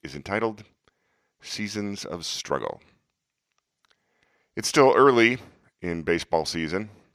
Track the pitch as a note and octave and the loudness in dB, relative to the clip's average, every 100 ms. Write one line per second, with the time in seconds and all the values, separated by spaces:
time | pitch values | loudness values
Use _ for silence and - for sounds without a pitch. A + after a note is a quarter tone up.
0 | D2 C#2+ C#2 G2+ A2+ G#2+ G#2+ _ _ _ | -14 -14 -6 -2 -2 -6 -18 _ _ _
1 | _ _ _ _ - - G#2 G#2 G#2 G2+ | _ _ _ _ -16 -10 -8 -6 -8 -8
2 | - F2 D#2+ - - C#2 G1+ G1+ _ _ | -10 -10 -8 -10 -4 -4 -4 -10 _ _
3 | _ _ _ _ _ _ _ _ _ _ | _ _ _ _ _ _ _ _ _ _
4 | _ _ _ _ _ - - D#3 C3+ A2+ | _ _ _ _ _ -8 -2 6 6 8
5 | C#3 A#2+ A#2 B2+ - _ _ _ F2+ E2+ | 6 6 4 2 -10 _ _ _ -6 -6
6 | D#2+ E2+ - E2 D#2 E2+ D#2+ F2+ G#2+ - | -2 -2 0 -2 -2 -6 -4 -6 -8 -16
7 | _ | _